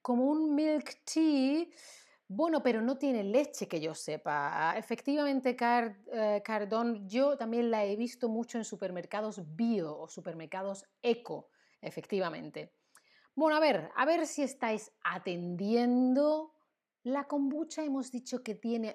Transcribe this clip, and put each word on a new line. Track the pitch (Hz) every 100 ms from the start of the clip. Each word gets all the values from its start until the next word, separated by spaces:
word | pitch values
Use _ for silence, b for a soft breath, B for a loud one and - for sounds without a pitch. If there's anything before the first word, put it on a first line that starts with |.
como | - 240
un | 262 302 311 285
milk | 311 302 - -
tea, | - 320 320 285 262 302 339 B B B B B -
bueno, | 196 330 311
pero | 254 226
no | 233 269
tiene | 285 233
leche | 196 220 - - 196
que | 165
yo | 160
sepa. | 156 - 151 160 147 143 165 160
Ah, | 208
efectivamente, | 220 240 - 294 285 269 262
Car-, | 247 240 240 233 202 -
eh, | 233 214 208
Cardón, | 208 214 202 220 233 220 190
yo | 226 285 277
también | 226 233 233
la | 220
he | 202
visto | 208 240 - 233
mucho | 220 233 233
en |
supermercados | 214 196 190 180 165 202 214 196 156
bio | 156 233 214 156 151
o | 160
supermercados | - 170 165 160 185 196 190 - _
eco, | 240 233 - 156 - b b b
efectivamente. | 165 160 - 196 175 156 151 151 160 _ b b b b b -
Bueno, | 311 302
a |
ver, | 311 196 151
a | -
ver | 277 339 302
si | -
estáis | 277 - 233 214 - _
atendiendo. | 175 175 196 175 175 175 202 233 240 247 254 254 294 311 311 _ _ _ _ _
La | 240 277
kombucha | 285 294 277 294 320 -
hemos | 302 269 247
dicho | 247 254 247
que | 240
tiene | 202 233 233 220